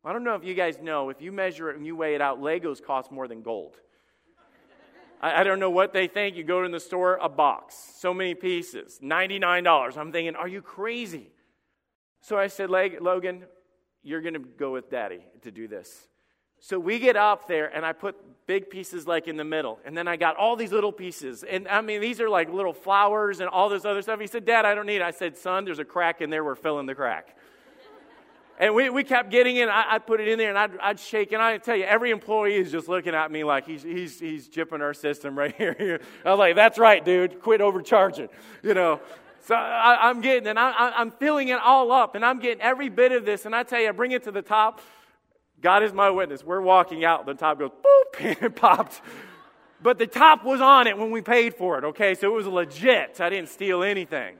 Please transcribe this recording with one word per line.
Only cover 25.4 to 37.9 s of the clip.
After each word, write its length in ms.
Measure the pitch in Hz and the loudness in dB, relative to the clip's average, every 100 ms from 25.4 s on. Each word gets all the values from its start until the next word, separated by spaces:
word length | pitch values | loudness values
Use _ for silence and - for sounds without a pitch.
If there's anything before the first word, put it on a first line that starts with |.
| 185 185 196 | -4 -4 -4
there's 120 | 151 | -10
a 60 | |
crack 380 | 147 175 170 165 | -6 -2 -2 -2
in 80 | 151 | -6
there. 120 | 156 | -4
We're 120 | 151 | -6
filling 320 | 127 160 147 135 | -6 -6 -6 -6
the 80 | |
crack." 420 | 135 127 82 - _ _ _ _ _ - - - - _ _ _ - | -6 -6 -6 -12 _ _ _ _ _ -20 -20 -20 -20 _ _ _ 0
And 160 | 202 | 2
we, 140 | 214 269 | 4 2
we 160 | 254 | 0
kept 260 | 277 247 247 | 0 0 2
getting 260 | 240 247 247 | 4 4 2
in. 120 | 233 | 2
I, 260 | 208 214 | 2 2
I'd 120 | 214 214 | 0 0
put 140 | 220 | -2
it 80 | 214 | 0
in 100 | 226 | 0
there, 100 | 214 | 0
and 100 | 202 | 0
I'd, 200 | 208 185 | 0 0
I'd 220 | 202 208 | -4 -4
shake. 320 | - 220 202 | -4 -4 -2
And 100 | 220 | 0
I 160 | 226 214 | 0 0
tell 180 | 240 220 | -2 -2
you, 80 | |
every 260 | 190 214 240 | 2 2 2
employee 440 | 214 - 214 208 | -2 -2 0 2
is 160 | 208 180 | 0 0
just 160 | 160 160 | -4 -4
looking 260 | 180 170 | -4 -2
at 160 | 160 156 | -2 -2
me 140 | 156 | -4
like 220 | 151 139 135 | 0 0 -2
he's, 160 | 156 | -14
he's, 360 | 156 180 175 123 | -10 -10 -10 -12
he's 300 | 165 156 127 | -12 -12 -10
jipping 320 | 165 160 156 | -8 -8 -6
our 140 | 147 | -6
system 420 | 147 147 143 143 139 | -6 -6 -6 -8 -4
right 180 | 143 | -4
<laughs> 40 | - | -2
here. 420 | 190 147 202 165 - - | -6 -4 -6 -6 -10 -6
I 60 | 175 | 0
was 80 | 196 | 4
like, 160 | 185 | 6
"That's 240 | 175 220 220 | 8 6 8
right, 260 | 226 190 | 6 6
dude. 380 | 156 180 180 180 | 4 2 0 -4
Quit 180 | 226 220 | 0 2
overcharging," 720 | 202 185 156 | 2 0 2